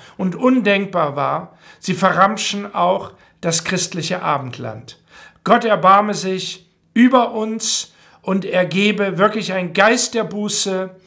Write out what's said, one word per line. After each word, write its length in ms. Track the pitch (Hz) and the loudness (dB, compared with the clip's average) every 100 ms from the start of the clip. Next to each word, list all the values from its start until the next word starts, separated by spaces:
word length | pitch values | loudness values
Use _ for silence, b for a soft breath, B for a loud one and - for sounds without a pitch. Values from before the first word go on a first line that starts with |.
| B - | B -6
und 200 | 185 175 | -4 0
undenkbar 800 | 254 254 202 196 196 180 151 139 | 2 2 2 0 0 -2 -2 -2
war, 420 | 135 156 180 b b b | -2 -4 -8 b b b
sie 160 | - - | -6 0
verramschen 800 | 190 165 196 208 - 202 202 - | 0 2 2 0 -6 -6 -6 -2
auch 380 | 175 196 - b b b | 0 0 -4 b b b
das 220 | 170 160 | -4 -4
christliche 580 | - 185 - 175 160 180 | -2 -4 -4 -6 -6 -4
Abendland. 760 | 156 139 127 120 117 110 120 - B B B B | -2 -4 -6 -10 -12 -12 -16 -20 B B B B
Gott 220 | 180 226 226 | 2 4 4
erbarme 480 | 202 185 202 208 | 4 6 6 4
sich 560 | 202 190 190 185 - _ _ _ | -2 -4 -6 -8 -12 _ _ _
über 380 | 226 247 262 226 | 2 4 4 2
uns 580 | 226 220 220 - - - b b b | -2 -6 -4 -4 -4 -6 b b b
und 240 | - 190 180 | -4 -2 0
er 200 | 180 170 | 0 0
gebe 520 | 175 208 208 196 170 | 2 2 2 -2 2
wirklich 340 | 208 214 175 | 2 2 -4
einen 220 | 190 175 | -4 -2
Geist 400 | 180 214 247 - | 4 4 4 0
der 100 | 233 | -2
Buße 720 | 185 202 208 - 196 185 185 - | -4 -4 -4 -4 -2 -4 -6 -10